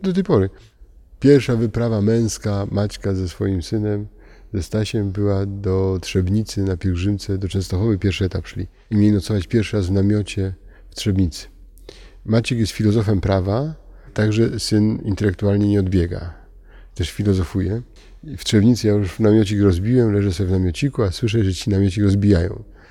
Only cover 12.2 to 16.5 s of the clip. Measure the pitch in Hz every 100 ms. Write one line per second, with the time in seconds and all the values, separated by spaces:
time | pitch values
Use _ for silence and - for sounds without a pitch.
12.2 | - 113 117 120 107 - 107 110 104 101
13.2 | 90 95 92 107 151 156 - - - -
14.2 | 107 107 113 110 - 110 107 117 - 95
15.2 | 104 90 101 101 104 104 95 92 85 -
16.2 | 82 - -